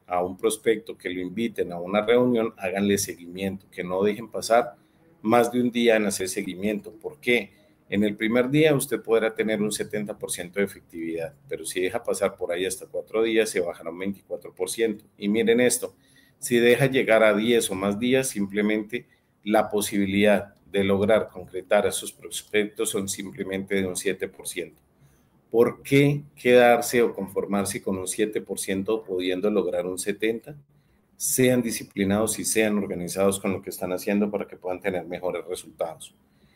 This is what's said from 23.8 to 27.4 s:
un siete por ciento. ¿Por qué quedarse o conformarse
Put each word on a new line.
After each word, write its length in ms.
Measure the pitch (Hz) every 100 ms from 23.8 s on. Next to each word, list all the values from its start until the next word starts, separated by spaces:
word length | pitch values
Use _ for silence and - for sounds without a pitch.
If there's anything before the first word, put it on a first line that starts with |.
| 95
un 80 | 90
siete 320 | 98 92 95
por 200 | - -
ciento. 320 | - 80 - _ _ _ _ _ _ _
¿Por 320 | 113 117 -
qué 400 | - 139 143 147 - -
quedarse 640 | 123 123 120 117 - 123
o 140 | 113 -
conformarse 640 | 95 95